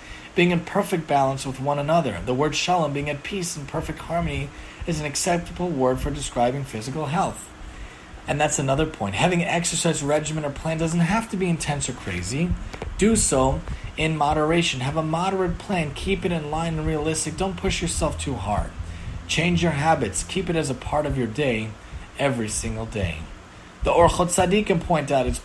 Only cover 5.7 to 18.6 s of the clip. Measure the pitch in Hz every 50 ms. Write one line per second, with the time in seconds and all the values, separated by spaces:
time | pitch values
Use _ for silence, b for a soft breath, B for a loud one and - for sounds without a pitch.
5.7 | 160 131 127 127 131 127 143 143 143 147 135 - - 123 120 123 131 143 135 -
6.7 | - 110 113 131 131 156 151 135 156 196 175 120 - - - - - - B B
7.7 | B B B B B B B B B B B - 147 147 151 151 - - 135 135
8.7 | 135 147 156 156 - - 107 98 98 98 160 180 185 175 - - 160 175 170 -
9.7 | 170 - - 165 151 139 143 143 147 151 151 147 156 156 151 143 143 - - 160
10.7 | 165 156 165 160 165 175 165 165 208 226 220 - - 180 190 175 165 151 - -
11.7 | 143 139 - - 117 - - 101 90 87 87 98 127 147 175 180 - B B B
12.7 | B B B - - - 185 226 226 214 - - 151 131 131 131 143 165 - B
13.7 | B B B B B - 156 160 160 151 143 147 156 156 151 156 170 175 170 -
14.7 | 135 127 127 143 156 160 156 156 160 165 180 196 196 190 185 175 170 - - -
15.7 | 196 175 156 143 139 - - 185 196 175 196 175 170 160 147 147 156 160 170 170
16.7 | 160 156 156 156 156 147 151 160 156 160 - 156 139 143 185 196 175 175 - 190
17.7 | - - 175 170 - - 165 147 - - - 143 131 104 98 101 104 92